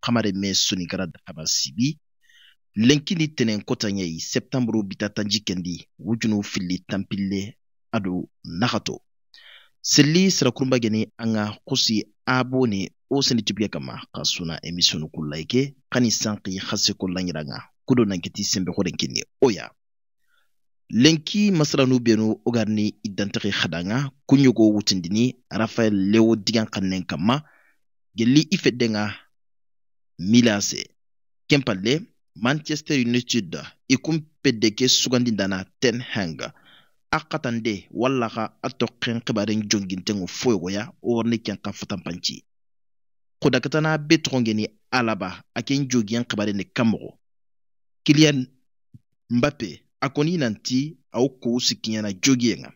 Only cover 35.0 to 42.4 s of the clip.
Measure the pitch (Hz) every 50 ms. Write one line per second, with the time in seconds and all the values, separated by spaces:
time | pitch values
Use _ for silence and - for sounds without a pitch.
35 | - - 127 123 123 120 110 101 98 95 98 92 95 _ _ _ - 127 110 120
36 | 127 - - - 98 85 78 - - - - _ _ - - - _ _ _ _
37 | _ _ - 156 - _ - 156 - 131 117 117 110 117 107 95 92 _ - -
38 | 113 131 135 127 117 110 - 117 110 - _ _ - 123 - _ 120 110 _ _
39 | - 127 117 117 - - 131 110 101 104 107 110 107 101 107 107 98 92 95 95
40 | 92 - 107 101 92 90 - - - 131 113 95 76 90 98 101 107 90 - _
41 | - - 120 113 113 117 117 113 110 - 101 92 _ 101 98 - - - 104 92
42 | 85 - 85 90 - - - -